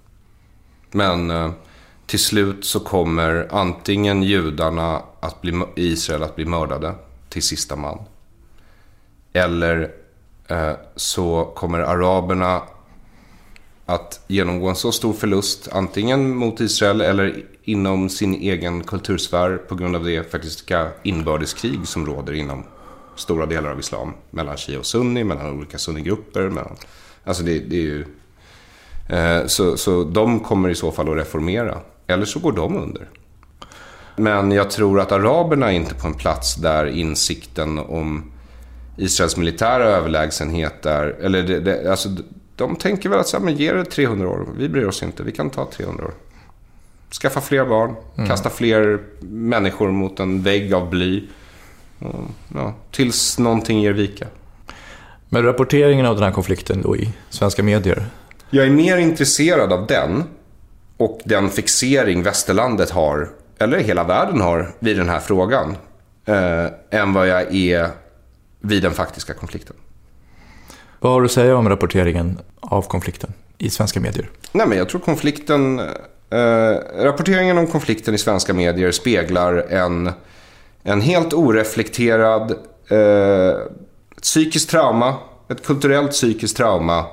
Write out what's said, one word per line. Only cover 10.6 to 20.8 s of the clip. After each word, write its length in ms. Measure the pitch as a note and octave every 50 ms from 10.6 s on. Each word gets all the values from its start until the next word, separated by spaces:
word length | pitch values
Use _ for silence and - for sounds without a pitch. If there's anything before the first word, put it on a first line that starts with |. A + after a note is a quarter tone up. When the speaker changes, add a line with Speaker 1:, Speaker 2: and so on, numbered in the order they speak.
| D#2+ D#2 C#2+ - - - -
Speaker 1:
så 560 | - - - - - F2+ E2+ E2 E2 - - -
kommer 240 | - - E2+ E2+ E2+
araberna 800 | E2 C#2 F2 F2+ F2+ F2+ F#2 F#2+ F2 F#2 F#2+ F#2 F#2 F2+ F#2 F2+ - - - - - - - - - - - - - - - - - - - - - - - - -
att 340 | - F2+ - - - - - - -
genomgå 400 | F#2+ F#2+ F#2 F2 F2+ F2+ F2+ F#2
en 80 | F#2
så 160 | - - A#2+
stor 220 | A2+ - - A2+ G#2
förlust, 560 | - - G#2+ G2 G2 G2+ - - - - -
antingen 640 | - F#2+ G2 F2 - G2+ G#2 A#2+ C3 C#3 C3+ C3 B2+
mot 240 | B2 B2 A2+ A2 -
Israel 420 | A#2 G#2+ - - A2 G2+ G2+ A2
eller 420 | G2+ D#2+ G2 G2 G2 F#2+ - - - - - - _
inom 460 | - A2 G2+ G2 F#2+ F#2+ F#2 F#2+ F#2
sin 260 | - - G#2+ G2 F#2+
egen 480 | - - G2 F#2 E2 E2 F2 F2 F2 E2+
kultursfär, 760 | - - F#2 - - G2 E2+ - - - F2 F2+ F#2 F#2 F2+
på 180 | - - F#2+
grund 200 | F2+ F2+ F2+ F2+
av 80 | E2+ E2
det 280 | F2 E2+ D#2+ E2 -
faktiska 560 | - - E2 D#2+ D2+ - - - F2+ E2+